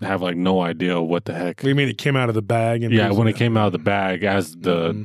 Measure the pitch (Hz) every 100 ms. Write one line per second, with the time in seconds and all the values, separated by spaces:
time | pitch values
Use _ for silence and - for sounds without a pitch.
0 | 90 95 90 87 92 92 87 82 90 87
1 | 82 85 - 85 87 - 139 139 135 113
2 | 147 135 123 110 104 117 113 117 117 113
3 | 101 101 113 104 120 113 104 87 78 101
4 | 95 90 98 98 82 85 87 85 82 104